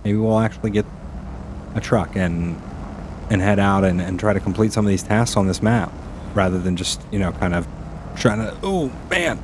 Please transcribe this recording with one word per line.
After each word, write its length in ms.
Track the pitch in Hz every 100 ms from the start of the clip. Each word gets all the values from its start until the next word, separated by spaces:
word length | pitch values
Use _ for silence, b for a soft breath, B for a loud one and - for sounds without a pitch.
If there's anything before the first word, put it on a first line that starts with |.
Maybe 140 | 104 104
we'll 220 | 110 110
actually 320 | 110 - 110
get 140 | 104 - - - - - - - - - 110
a 40 |
truck 360 | - 117 85 98
and, 440 | 90 85 85 78 - - - - - - -
and 100 | 104
head 200 | 95 101
out 240 | 98 98
and, 180 | 98 90
and 180 | 90 92
try 140 | 107
to 60 | 98
complete 340 | 101 92 110
some 100 | 107
of 60 | 104
these 140 | 95
tasks 340 | - 107 117 -
on 80 | 95
this 160 | 90
map, 300 | 107 117 85 - - - -
rather 240 | 104 92 92
than 180 | 90 90
just, 260 | 90 - -
you 80 | 104
know, 120 | 92
kind 200 | 78 92
of 140 | 87 85 - - - - -
trying 240 | 123 107
to... 180 | 110 -
Oh, 280 | 190 190 139 - -
man. 260 | 180 170 -